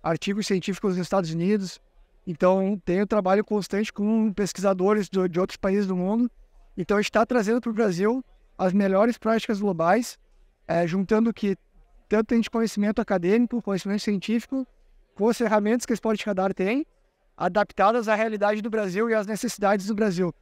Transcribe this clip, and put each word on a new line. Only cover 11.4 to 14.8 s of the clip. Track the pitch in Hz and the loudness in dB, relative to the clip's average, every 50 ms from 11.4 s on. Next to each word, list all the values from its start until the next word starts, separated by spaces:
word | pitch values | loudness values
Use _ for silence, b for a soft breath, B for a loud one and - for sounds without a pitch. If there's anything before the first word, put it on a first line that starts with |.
| - 202 190 _ _ _ _ - _ _ _ - _ _ | -2 -2 -2 _ _ _ _ -20 _ _ _ -20 _ _
tanto | 208 214 220 - | 0 0 2 2
tem | 240 233 | 2 2
de | 214 - | 2 0
conhecimento | - 226 226 208 - 208 202 208 208 - | -2 -2 -2 -2 0 0 0 0 0 -2
acadêmico, | 208 - 208 185 170 180 208 233 247 226 - 240 | -2 0 -2 0 2 2 4 4 2 0 -2 -4
conhecimento | - 202 196 180 - 196 202 208 | -4 -2 -4 -4 -2 -4 -4 -2
científico, | - 214 208 190 - - 220 240 - _ 269 269 262 _ _ _ | -2 -2 -2 -2 -2 -2 -2 -2 -2 _ -6 -6 -6 _ _ _